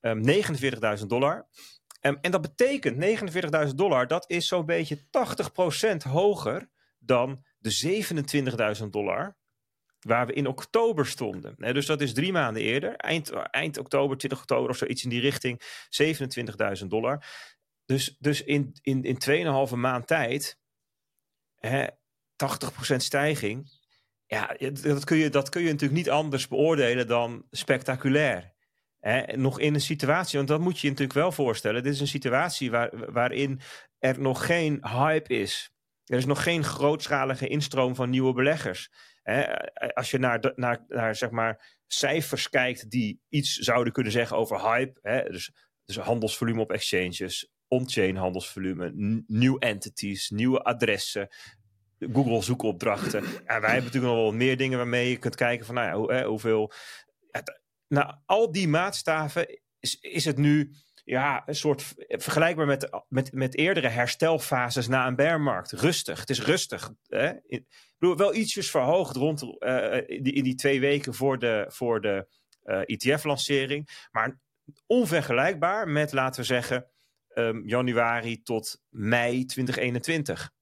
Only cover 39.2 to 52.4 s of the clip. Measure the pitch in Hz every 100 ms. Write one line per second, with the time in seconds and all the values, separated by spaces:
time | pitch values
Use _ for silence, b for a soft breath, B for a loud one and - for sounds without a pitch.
39.2 | - 123 - - - - 117 - 123 131
40.2 | 127 117 127 - 123 117 - 123 113 107
41.2 | 120 113 113 107 - _ _ - 139 160
42.2 | 151 135 - 135 127 123 110 123 107 -
43.2 | _ 147 139 - 113 120 123 - 113 113
44.2 | 117 107 113 98 101 120 135 135 101 123
45.2 | - 90 - b b _ - 98 92 120
46.2 | 110 - 117 113 110 107 - 92 90 87
47.2 | 92 - - _ _ 127 127 117 95 95
48.2 | 92 90 - - 92 87 90 85 104 113
49.2 | - 107 127 131 123 104 107 - 101 95
50.2 | - 104 123 127 - 104 113 101 - 104
51.2 | 98 B B B _ _ _ _ - 123
52.2 | 127 113